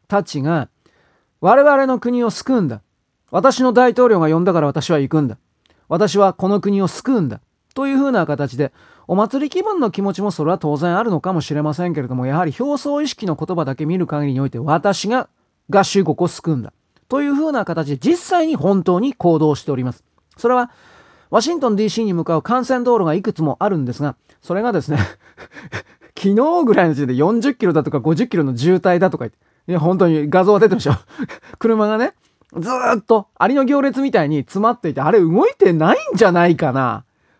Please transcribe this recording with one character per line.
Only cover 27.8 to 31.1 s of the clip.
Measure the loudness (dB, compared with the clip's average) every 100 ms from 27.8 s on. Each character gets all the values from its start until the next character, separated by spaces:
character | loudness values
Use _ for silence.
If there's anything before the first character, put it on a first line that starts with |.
と | 0
か | -2
五 | -2
十 | -2 0
キ | -2
ロ |
の | -2
渋 | 0 0 2
滞 | 2 2
だ | 0
と | -2
か |
言 | -10
っ |
て、 | _ _ _ -6
い |
や、 | -2
本 | 0 2
当 | 2
に | 2 2
画 | 2
像 | 4
が | 4
出 | 4
て |
ま | 2
し |
た | 0
よ。 | -2 _